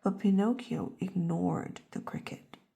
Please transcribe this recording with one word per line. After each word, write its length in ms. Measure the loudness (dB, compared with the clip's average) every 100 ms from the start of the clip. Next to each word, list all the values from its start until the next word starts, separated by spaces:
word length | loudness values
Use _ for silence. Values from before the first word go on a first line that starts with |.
But 160 | 0 2
Pinocchio 720 | 4 6 4 2 -2 -4 -4 -4
ignored 800 | -4 0 0 2 2 0 -4 -10 -10
the 100 | -10
cricket. 560 | -8 -8 -8 -12 -16 -20 _